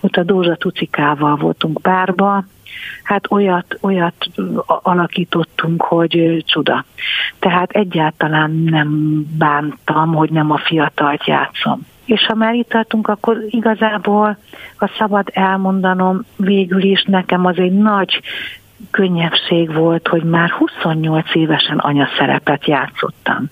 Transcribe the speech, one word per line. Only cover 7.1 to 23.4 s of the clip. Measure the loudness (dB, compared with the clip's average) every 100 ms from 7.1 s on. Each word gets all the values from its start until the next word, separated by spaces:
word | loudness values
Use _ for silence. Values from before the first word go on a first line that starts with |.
| -6 -6 -2
Tehát | 0 0 0
egyáltalán | 0 0 0 -2 0 -2 0 0
nem | 0 2 2 0 0 0 0 -2 0
bántam, | 0 0 -2 -6 -2 0 2
hogy | 2 2
nem | 2 2
a | 0
fiatalt | 0 0 0 0 -2 -2 -2
játszom. | -2 -2 -4 -4 -4 -8 _
És | -2 0 0
ha |
már | 0 0
itt | 0 0
tartunk, | -2 0 -2 -2
akkor | -2 0 -2 -2
igazából, | -2 0 0 0 0 0 2 2 -2 -12 -20 -20 -4
ha | -4 -2
szabad | 0 0 0
elmondanom, | 0 0 2 0 2 0 2 2 0 -4 -4
végül | 0 2 2 2
is | 2 2
nekem | 2 0 2 0 2
az | 2
egy | 2
nagy | 4 2 2 -2 -4 -8 -12 -12 -16 -20 _ -6
könnyebbség | -2 0 0 0 -2 0 0 2
volt, | 2 2 2 0
hogy | 0
már | 2 2 2
huszonnyolc | 0 -4 -2 -2 0 0 0 0
évesen | 0 2 0 0 -2
anyaszerepet | 0 2 0 0 0 0 0 -2 0
játszottam. | 0 -2 -6 -8 -6 -4 -4